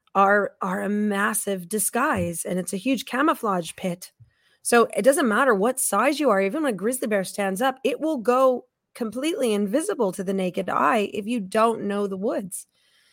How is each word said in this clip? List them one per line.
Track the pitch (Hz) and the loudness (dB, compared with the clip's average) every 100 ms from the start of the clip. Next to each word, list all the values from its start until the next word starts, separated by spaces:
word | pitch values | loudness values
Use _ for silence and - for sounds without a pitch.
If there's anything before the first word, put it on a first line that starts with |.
| _ 196 | _ 4
are, | 196 208 196 - | 6 6 2 -2
are | 196 196 | -6 -4
a | 202 | -2
massive | 208 208 196 208 208 - 190 175 | 0 0 0 0 -2 -2 -4 -4
disguise, | 214 - 240 285 233 175 165 - | -4 -2 0 0 0 -2 -4 -4
and | 180 | -4
it's | 180 | -4
a | 196 | -4
huge | 247 254 - | -2 -2 -2
camouflage | 247 302 302 220 185 165 - | 0 0 0 0 -2 -4 -6
pit. | 185 175 - _ - _ _ _ | -6 -6 -12 _ -20 _ _ _
So | - 240 226 - | 2 4 4 2
it | |
doesn't | 214 294 262 | 4 4 4
matter | 208 277 202 | 4 4 4
what | 220 208 | 2 0
size | - 202 254 285 | 0 2 2 2
you | 285 | 2
are, | 196 | 4
even | 196 269 | 2 0
when | 294 | -2
a | 196 | -2
grizzly | 202 254 247 | -2 -4 -2
bear | 202 | -2
stands | 185 - 202 190 | -2 -4 -2 0
up, | 262 262 | -2 0
it | 254 - | -2 -2
will | 311 302 | -2 -2
go | 214 247 262 247 - _ _ - | 0 4 4 2 -4 _ _ -10
completely | 226 233 302 349 247 | -8 -4 -4 -2 0
invisible | 208 208 240 392 294 202 | 0 0 0 0 0 -2
to | 180 | -2
the | 185 | -4
naked | 196 185 190 190 | -2 -2 -2 -2
eye | - 131 247 202 | 0 2 2 0
if | - 202 | -4 -4
you | 247 | -4
don't | 185 220 233 220 | -2 2 2 0
know | 202 202 202 | -2 -2 -4
the | 190 | -4
woods. | 208 320 185 - - _ _ _ _ | -4 -4 -6 -12 -16 _ _ _ _